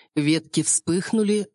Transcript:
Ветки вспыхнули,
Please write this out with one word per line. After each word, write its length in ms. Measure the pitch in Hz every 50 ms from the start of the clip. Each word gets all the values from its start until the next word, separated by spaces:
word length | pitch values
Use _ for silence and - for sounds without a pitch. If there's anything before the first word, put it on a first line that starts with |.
| - _ -
Ветки 480 | 151 147 147 160 160 156 - - 156 156
вспыхнули, 840 | - - - - - 165 185 170 - - 220 214 202 208 208 196 - _